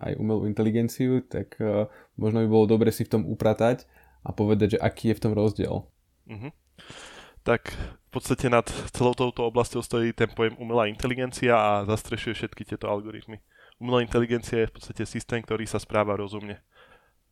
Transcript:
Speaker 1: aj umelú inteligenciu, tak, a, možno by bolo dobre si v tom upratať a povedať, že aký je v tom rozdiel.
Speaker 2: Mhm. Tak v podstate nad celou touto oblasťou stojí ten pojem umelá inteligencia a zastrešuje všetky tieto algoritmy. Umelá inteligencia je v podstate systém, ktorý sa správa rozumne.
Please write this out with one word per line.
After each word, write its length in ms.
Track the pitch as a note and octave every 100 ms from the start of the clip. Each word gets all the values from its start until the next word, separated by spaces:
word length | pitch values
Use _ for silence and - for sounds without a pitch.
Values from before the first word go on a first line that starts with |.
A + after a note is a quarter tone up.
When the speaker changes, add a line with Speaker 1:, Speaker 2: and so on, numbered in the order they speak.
Speaker 1:
aj 160 | - G#2
umelú 320 | G#2+ G#2+ G#2
inteligenciu, 720 | G#2+ A2 A2+ A#2 - B2+ B2+
tak, 320 | - - G2+ -
a, 240 | A2 G#2 G#2+ - - -
možno 240 | G#2+ A2+
by 80 | A2
bolo 160 | A2 G#2+
dobre 240 | A2 A2
si 160 | - A2+
v 80 |
tom 100 | A2 -
upratať 560 | A2 A2+ G#2+ A2+ C3 - _ _ _ -
a 80 |
povedať, 420 | E2+ G#2+ G#2+ G#2 G#2+
že 60 |
aký 320 | G2+ - A2+
je 40 | G#2+
v 60 |
tom 100 | A2+ G#2
rozdiel. 380 | G#2+ - - - - _ _ _ -
Speaker 2:
Mhm. 240 | G#2+ C3 - _ _ - - - - - - -
Tak 260 | A#2 - - - - _
v 0 |
podstate 380 | B2 - C3 C3
nad 160 | A#2+ - - -
celou 200 | - B2
touto 320 | A#2+ B2 B2 A#2
oblasťou 340 | A#2+ A#2 B2
stojí 320 | - A#2+ A#2
ten 140 | - A2+
pojem 280 | - A2+ A2+
umelá 320 | A#2 A#2 G#2
inteligencia 680 | G#2+ B2+ B2 B2+ - B2 A#2
a 160 | G#2 G#2 G2+
zastrešuje 480 | G#2+ - A2+ - G#2+
všetky 300 | A2+ - G#2+
tieto 240 | - G#2
algoritmy. 500 | G2+ A2 G#2+ - G#2+ _ _ - -
Umelá 240 | A#2+ B2
inteligencia 560 | A#2 A#2+ A#2 A#2+ - A#2
je 100 | A2
v 60 | -
podstate 320 | - - G#2+
systém, 320 | A#2+ - A#2
ktorý 240 | G#2+ A2
sa 160 | G#2+ G#2
správa 400 | - G#2+ G#2 G2+
rozumne. 400 | G2+ G#2 G#2 G#2 _ _ - _ _ _ _